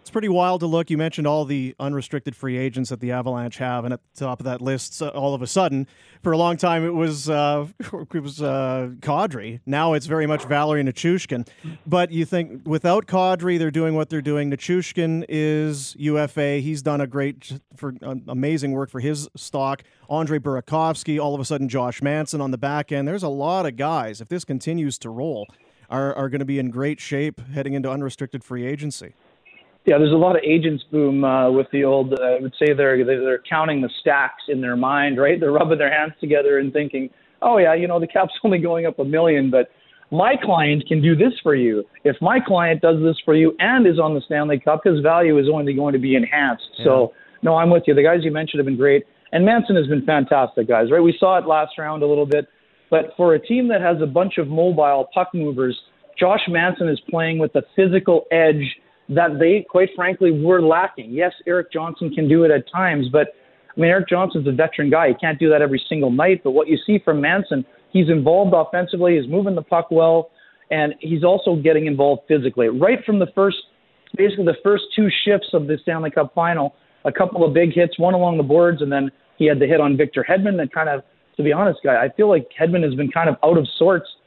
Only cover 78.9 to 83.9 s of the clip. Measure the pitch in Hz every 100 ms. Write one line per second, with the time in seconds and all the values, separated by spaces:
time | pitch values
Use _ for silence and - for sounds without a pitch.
78.9 | 139 135 _ _ _ 156 143 135 160 147
79.9 | 139 151 - 123 190 202 185 139 165 156
80.9 | 143 - _ _ - 151 147 202 156 -
81.9 | 123 127 - 208 175 127 - 165 175 156
82.9 | 131 143 170 165 - 151 170 143 - 165